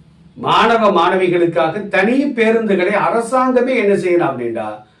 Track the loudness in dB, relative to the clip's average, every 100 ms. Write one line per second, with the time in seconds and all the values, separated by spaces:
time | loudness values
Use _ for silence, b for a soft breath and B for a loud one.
0 | -20 -20 -20 -10 -2 2 2 2 2 2
1 | 2 0 0 0 0 0 -2 -4 -4 0
2 | 2 0 0 0 0 2 0 0 0 0
3 | 0 -2 0 0 2 2 0 0 0 0
4 | 0 0 0 -4 -6 -6 -8 -12 b b